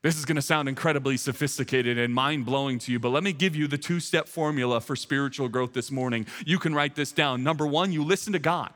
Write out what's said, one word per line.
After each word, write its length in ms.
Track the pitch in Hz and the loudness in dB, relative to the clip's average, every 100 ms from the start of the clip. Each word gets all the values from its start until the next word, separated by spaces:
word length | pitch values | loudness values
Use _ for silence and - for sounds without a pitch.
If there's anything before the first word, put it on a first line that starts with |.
This 120 | - 156 | 2 0
is 100 | 143 | 0
gonna 180 | 151 | -2
sound 260 | 139 156 139 | 2 2 2
incredibly 480 | 131 160 143 135 131 | 0 2 2 0 -2
sophisticated 800 | - 120 143 - 131 147 120 120 | -2 -2 -2 -2 0 2 2 2
and 160 | 120 | 2
mind-blowing 640 | 123 135 151 120 135 139 123 | 2 2 0 0 0 0 -2
to 120 | - | -2
you, 80 | 120 | 0
but 100 | 120 | 2
let 140 | 135 | 0
me 100 | 196 | 0
give 220 | 156 185 156 | 0 0 2
you 120 | 147 | 0
the 120 | 143 | -2
two-step 480 | - 175 - 165 151 | -2 -4 -2 -4 -4
formula 520 | - 151 147 123 117 | -2 -2 0 2 0
for 160 | - 135 | -2 -8
spiritual 540 | - 139 139 135 131 | -2 -2 -2 -2 -2
growth 240 | 120 123 | -2 -2
this 160 | 127 120 | -4 -4
morning. 380 | 135 127 117 107 - 147 | -4 -2 -2 -4 -8 0
You 140 | 180 | 0
can 160 | 165 147 | 2 0
write 180 | 143 | 0
this 180 | 143 139 | 0 -2
down. 300 | - 147 127 | 2 2 2
Number 240 | 131 160 151 | 0 0 2
one, 260 | 147 190 | 2 2
you 120 | 160 | 0
listen 300 | 151 190 - | 2 0 2
to 60 | 185 | 0
God. 340 | 147 170 104 | 0 0 -4